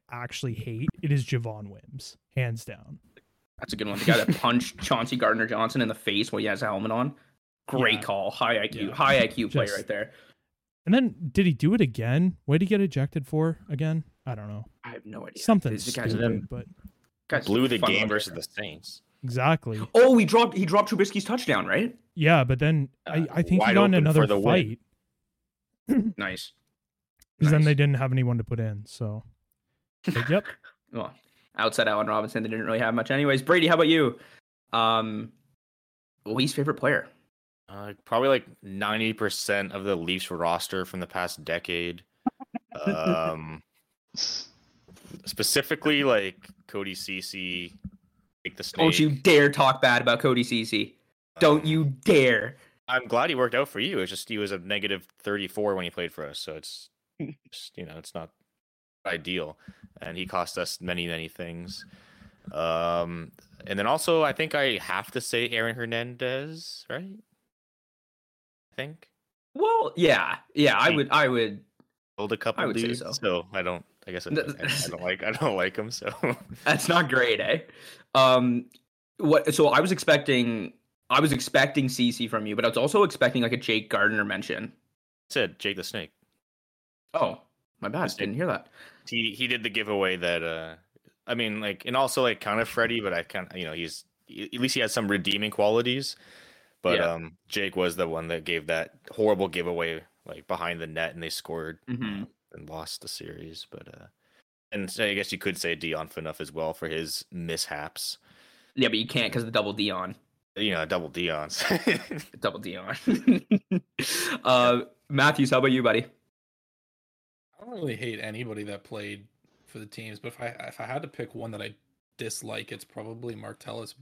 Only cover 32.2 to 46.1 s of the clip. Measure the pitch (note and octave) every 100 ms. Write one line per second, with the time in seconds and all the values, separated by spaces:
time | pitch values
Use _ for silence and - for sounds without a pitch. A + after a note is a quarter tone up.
32.2 | A2 A#2 A2 A2 F#2+ A2+ A#2 A#2+ C3+ C3+
33.2 | C#3+ C3+ C#3 F3+ D#3+ E3+ D3+ D#3+ A#2+ -
34.2 | - - _ _ _ A#2 A2+ A2+ A2 G#2+
35.2 | A2+ - _ _ _ _ _ _ _ _
36.2 | G#2 A#2 C3+ D3 C#3+ D3 C#3 C#3+ - _
37.2 | _ _ _ _ _ G2+ G#2 G2 - A#2
38.2 | C3+ C3 - - G2+ F#2+ G#2 A2 A2 A2
39.2 | G#2 - - G2+ G2 G2 G2 F2+ E2 F#2
40.2 | - F2 E2+ E2+ - F#2+ F2 F#2 F2 F#2
41.2 | F2+ - D2 E2+ - F2 F2 F2 - _
42.2 | - - - - - - - D#2+ D#2+ D#2+
43.2 | D#2+ D#2+ D#2 D#2+ - _ _ _ _ -
44.2 | - - - _ _ _ _ - - -
45.2 | - - G#2+ C#3 - D3+ D3+ D3 C#3